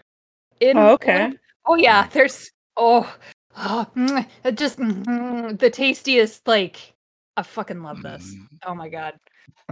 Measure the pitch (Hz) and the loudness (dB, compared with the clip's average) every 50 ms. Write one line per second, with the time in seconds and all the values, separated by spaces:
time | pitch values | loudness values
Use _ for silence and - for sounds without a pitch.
0 | _ _ _ _ _ _ _ _ _ _ _ _ 240 262 269 220 208 214 269 - | _ _ _ _ _ _ _ _ _ _ _ _ 2 4 6 6 6 6 6 4
1 | - 226 180 190 214 269 269 - _ _ _ _ _ - 330 330 254 233 214 202 | 2 0 0 0 0 -2 -6 -10 _ _ _ _ _ 0 2 4 4 6 4 4
2 | 196 - - 285 262 269 - - - - _ _ _ _ _ - 233 233 247 233 | 2 2 2 2 2 2 0 -6 -12 -16 _ _ _ _ _ 2 4 4 4 4
3 | - - - - - - - _ _ _ _ - - 202 220 233 214 - _ 247 | 2 -2 -10 -20 -20 -20 -20 _ _ _ _ -10 -8 -6 -4 -6 -6 -6 _ -4
4 | 254 269 277 262 - - _ _ - 262 214 - 294 254 - - 233 220 190 190 | -2 -2 -2 -4 -6 -8 _ _ -6 -6 -4 -2 -4 -6 -4 -4 -4 -4 -4 -6
5 | 202 240 240 240 247 247 240 233 233 220 214 - 262 233 233 - 269 262 - - | -6 -6 -6 -6 -6 -8 -8 -8 -8 -10 -2 0 2 0 2 0 -2 -2 -2 -2
6 | - 277 254 240 220 220 - - _ 240 220 208 185 - - - - _ _ _ | -2 0 2 2 2 2 -2 -6 _ 0 0 0 0 -4 -8 -16 -20 _ _ _
7 | _ _ _ _ _ _ _ 214 175 - - 226 196 - 175 170 160 151 147 - | _ _ _ _ _ _ _ -10 -10 -10 -12 -12 -12 -12 -14 -14 -14 -16 -16 -16
8 | - - - 82 90 98 101 98 101 131 151 _ - 185 175 170 165 156 165 160 | -16 -16 -16 -18 -18 -20 -20 -20 -20 _ _ _ -14 -14 -14 -14 -14 -14 -14 -14
9 | 156 156 - _ _ _ _ _ _ _ _ _ _ - | -14 -14 -16 _ _ _ _ _ _ _ _ _ _ -20